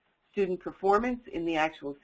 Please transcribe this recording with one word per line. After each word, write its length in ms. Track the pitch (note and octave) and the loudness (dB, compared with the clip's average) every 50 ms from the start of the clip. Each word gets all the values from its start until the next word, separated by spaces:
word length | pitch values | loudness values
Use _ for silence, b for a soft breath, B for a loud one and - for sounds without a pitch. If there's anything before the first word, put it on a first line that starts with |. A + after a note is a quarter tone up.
| _ _ _ _ _ _ | _ _ _ _ _ _
student 280 | - G#3 G3 F3+ F3+ F3+ | -2 -2 0 0 -2 -4
performance 600 | - E3 - - F#3+ G3 G3+ G#3+ A#3 B3 B3 A#3+ - - | -8 -10 -8 -2 2 4 4 4 2 0 -4 -6 -8 -8
in 120 | - E3+ E3 | -6 -4 -2
the 100 | E3 E3 | 0 2
actual 400 | D#3 D#3 D#3+ D#3 - D3 C#3+ C#3+ - | 2 2 0 0 -4 -10 -10 -10 -6